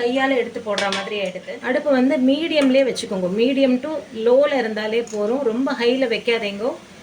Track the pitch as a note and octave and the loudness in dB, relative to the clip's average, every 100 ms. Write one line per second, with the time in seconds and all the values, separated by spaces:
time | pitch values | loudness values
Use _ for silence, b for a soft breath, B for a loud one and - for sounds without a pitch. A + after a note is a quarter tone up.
0 | A#3+ C4 C4+ C4 A3+ A#3 G#3+ G3 G3 G3 | -2 0 2 0 -2 -6 -4 -2 -2 -2
1 | G3 G#3 F#3 F3+ - A#3+ A#3+ D4 D4 C4 | -6 -4 -6 -8 -12 -10 -2 -2 2 4
2 | C4 D4+ B3+ C#4+ D#4+ D#4 C4+ B3+ C4 - | 4 4 2 2 0 2 4 4 2 -2
3 | - G3 F3+ G3+ A#3+ C4+ C4+ B3 D4 D4+ | -6 -4 -2 0 0 2 2 2 -2 -8
4 | - A3+ A3+ B3+ D4 C#4 A3 G#3+ G#3+ A3+ | -8 -2 4 4 4 2 -2 -4 -2 -2
5 | A#3 G#3+ G#3 C4 B3+ A3+ C4+ C4 A#3+ C4 | -4 -4 -2 0 0 0 -2 0 0 2
6 | C4 G#3+ - A3+ G3+ G3+ A#3 E4 B B | 0 -2 0 -2 -2 -4 -6 -6 B B